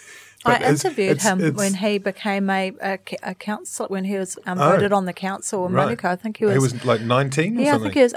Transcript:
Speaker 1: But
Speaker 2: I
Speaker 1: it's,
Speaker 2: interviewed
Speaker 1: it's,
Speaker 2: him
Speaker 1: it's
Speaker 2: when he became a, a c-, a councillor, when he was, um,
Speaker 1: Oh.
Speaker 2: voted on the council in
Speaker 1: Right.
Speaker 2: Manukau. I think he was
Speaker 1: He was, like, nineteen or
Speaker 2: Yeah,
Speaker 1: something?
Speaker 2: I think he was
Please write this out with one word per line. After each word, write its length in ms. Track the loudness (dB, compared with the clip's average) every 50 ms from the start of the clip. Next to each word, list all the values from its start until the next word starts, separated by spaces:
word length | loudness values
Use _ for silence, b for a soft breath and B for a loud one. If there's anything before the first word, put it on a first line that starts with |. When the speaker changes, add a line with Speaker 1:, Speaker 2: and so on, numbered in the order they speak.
| B B B B B B B B B
Speaker 1:
But 180 | 0 2 2
Speaker 2:
I 80 | 2 2
Speaker 1:
it's, 160 | 2 2 0
Speaker 2:
interviewed 260 | -2 -2 0 0 2 2
Speaker 1:
it's, 100 | 2 2
Speaker 2:
him 180 | 0 2 2
Speaker 1:
it's 160 | 2 0 0 0
Speaker 2:
when 160 | 0 0 0
he 240 | 0 0 0 0 0
became 520 | -2 -4 -6 -4 -4 -4 -2 -2 0 0
a, 220 | 0 0 -2 -4 -6 -6
a 200 | -6 -6 -6 -8 -10 -12
c-, 80 | -14 -12 -10
a 100 | -10 -10
councillor, 540 | -8 -8 -8 -8 -8 -8 -10 -8 -8 -6 -4
when 160 | -4 -4 -2
he 140 | -2 -2 -2
was, 200 | -4 -6 -8 -10 -8
um, 140 | -6 -2 2
Speaker 1:
Oh. 120 | 4 4
Speaker 2:
voted 220 | 6 4 4 4 2
on 120 | 2 0
the 80 | -2 -6
council 520 | -6 -6 -6 -6 -6 -8 -6 -4 -4 -2
in 80 | 0 0
Speaker 1:
Right. 240 | 2 2 0 0 -2
Speaker 2:
Manukau. 120 | -4 -4
I 60 | -4
think 220 | -4 -6 -8 -6 -2
he 80 | 0
was 80 | 2 4
Speaker 1:
He 60 | 4
was, 260 | 2 2 0 -2 0
like, 160 | 0 0 2
nineteen 560 | 2 2 2 2 2 2 0 0 0 0 0 0
or 40 |
Speaker 2:
Yeah, 100 | 2 2
Speaker 1:
something? 100 | 2 2
Speaker 2:
I 120 | 0 0 2
think 20 |
he 80 | 4 4
was 100 | 4 2